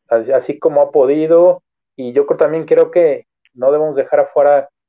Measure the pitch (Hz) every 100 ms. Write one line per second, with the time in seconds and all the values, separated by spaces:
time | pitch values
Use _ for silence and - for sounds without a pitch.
0 | - 117 113 131 - - 160 143 143 147
1 | 131 151 160 170 180 175 _ _ _ -
2 | 123 131 143 - 151 160 156 165 160 175
3 | 165 131 - _ _ 127 131 151 156 135
4 | 131 147 139 151 143 143 - _